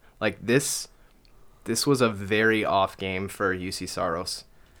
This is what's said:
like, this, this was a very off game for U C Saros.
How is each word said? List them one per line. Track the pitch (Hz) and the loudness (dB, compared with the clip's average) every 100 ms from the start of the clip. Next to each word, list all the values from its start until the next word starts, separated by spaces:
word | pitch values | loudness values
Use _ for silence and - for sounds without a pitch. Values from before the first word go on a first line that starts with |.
| - - | -20 -4
like, | 107 - 98 | -4 -4 0
this, | 131 143 - - _ - _ _ - - - | 0 2 -6 -8 _ -20 _ _ -20 -20 -16
this | - 113 143 | -6 -2 2
was | 131 | 4
a | 117 | 2
very | 101 98 107 113 110 | 2 0 4 4 4
off | 90 98 98 - | 2 2 2 -2
game | 95 92 98 | -6 -4 -6
for | - 98 | -2 -2
U | 92 92 | 0 -4
C | - 90 | -6 -8
Saros. | - 90 85 92 - - _ - - | -4 -2 -2 -6 -10 -12 _ -20 -20